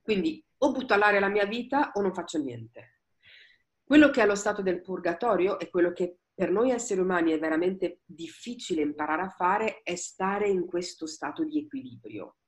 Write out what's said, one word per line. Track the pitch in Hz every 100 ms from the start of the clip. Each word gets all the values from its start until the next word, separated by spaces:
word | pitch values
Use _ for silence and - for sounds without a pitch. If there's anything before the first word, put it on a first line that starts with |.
Quindi | - 208 165 - _ _
o | 285
butto | 262 240
all'aria | 202 208 202
la | 196
mia | 208
vita | 202 233 240 269 -
o | 208
non | 196
faccio | 185 175 160
niente. | 135 117 113 - 101 _ _ _ _ - - _ _ _
Quello | _ 294 294
che | 277
è | 208
lo | 202
stato | 214 208
del | 190 175
purgatorio | - 180 175 170 240 190 180 208
e | 208
quello | 185 175
che | 175 175 - _
per | - 175
noi | 190 254
esseri | 247 - 190
umani | 185 180 165
è | 160
veramente | 160 160 175 190 175 175
difficile | _ 156 165 - - 240 - 170
imparare | 147 147 151 156
a | 190
fare | - 180 202 220 -
è | -
stare | 175 - - 190 202 208
in | 185 175
questo | 175 175 - 160
stato | - 143 151
di | 156 151
equilibrio. | 147 135 123 - 110 - - _